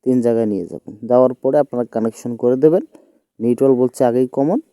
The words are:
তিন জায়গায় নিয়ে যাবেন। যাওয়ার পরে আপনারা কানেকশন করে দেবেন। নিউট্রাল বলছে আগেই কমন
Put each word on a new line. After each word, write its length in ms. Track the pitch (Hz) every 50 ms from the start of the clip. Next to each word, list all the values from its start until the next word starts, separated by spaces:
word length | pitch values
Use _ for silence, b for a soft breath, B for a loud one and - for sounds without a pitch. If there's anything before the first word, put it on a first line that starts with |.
| _
তিন 120 | 131 127 127
জায়গায় 280 | 117 120 117 113 117 107 104
নিয়ে 120 | 95 87 -
যাবেন। 220 | - - _ - 101 104 - 113
যাওয়ার 240 | 123 123 127 127 127 _
পরে 160 | _ 135 135 147 -
আপনারা 200 | - - 123 120 113 -
কানেকশন 380 | 117 110 113 110 - - 120 120
করে 200 | 113 - 120 127 131 143
দেবেন। 200 | 156 - - 330 _ b b b b b b b b _ _
নিউট্রাল 340 | 113 117 120 117 131 135 131 123
বলছে 200 | 127 123 _ - 135 120
আগেই 180 | 117 127 131 123 -
কমন 240 | - 139 156 185 277 - _